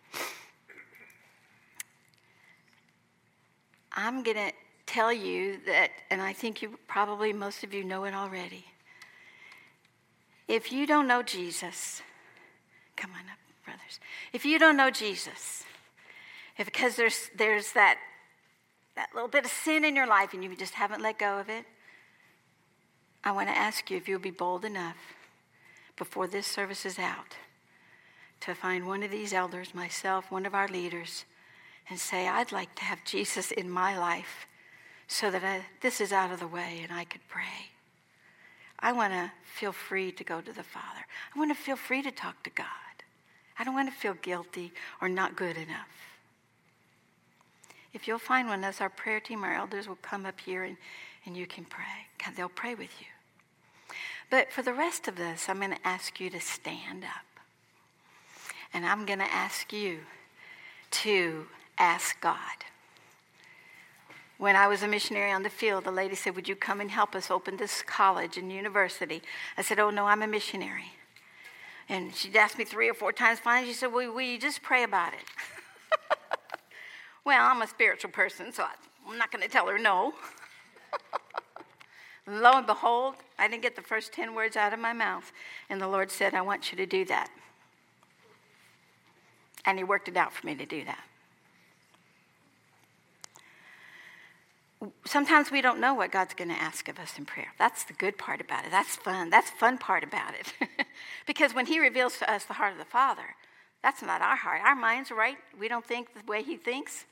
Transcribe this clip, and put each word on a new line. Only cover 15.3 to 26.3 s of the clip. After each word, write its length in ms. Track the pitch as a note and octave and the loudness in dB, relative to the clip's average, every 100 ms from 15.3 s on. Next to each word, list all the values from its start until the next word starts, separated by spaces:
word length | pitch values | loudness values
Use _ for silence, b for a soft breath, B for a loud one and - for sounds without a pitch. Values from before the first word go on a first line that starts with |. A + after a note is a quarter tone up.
| - - - - - - _ B B B B B - | -10 -10 -10 -12 -20 -20 _ B B B B B -8
if, 80 | G3+ | -4
because 300 | - B3+ A#3+ | 2 2 4
there's, 340 | A3+ - - F#3+ | 4 4 -6 2
there's 360 | G#3+ G#3+ G#3 | 4 4 2
that, 260 | A#3 G3 - - - _ _ _ _ _ _ _ | 6 8 6 0 -20 _ _ _ _ _ _ _
that 140 | - G#3+ | -10 -8
little 140 | A3 A#3 | -4 2
bit 160 | C#4+ | 2
of 60 | A#3+ | 2
sin 340 | - D#4 D#4 | -2 0 2
in 120 | D4+ C#4 | 4 4
your 100 | B3+ | 6
life 280 | G3+ G3 | 6 4
and 100 | F#3+ | -2
you 100 | F#3 | -8
just 200 | F3+ F#3 | -8 -8
haven't 280 | - G3+ G#3 | -2 -2 0
let 160 | A3 G#3+ | -4 0
go 200 | G#3 G3+ | -2 -2
of 100 | G3 | -4
it, 160 | A3 A#3 _ b b b b b b b _ _ _ _ _ _ _ | -8 -10 _ b b b b b b b _ _ _ _ _ _ _
I 80 | G#3 | -2
want 160 | G3 G3 | 0 0
to 80 | G3 | 0
ask 340 | G#3 G#3+ - | 0 -2 -4
you 60 | F#3 | -6
if 120 | - | -2
you'll 100 | F#3+ | -4
be 120 | F#3 | -4
bold 340 | E3+ F3+ F3+ | -4 -2 -2
enough 320 | G#3+ G3 E3+ E3+ - - - _ _ B B B B - | -4 -6 -8 -10 -18 -20 -20 _ _ B B B B -12
before 300 | E3+ - | -10 -4
this 200 | F3+ | -4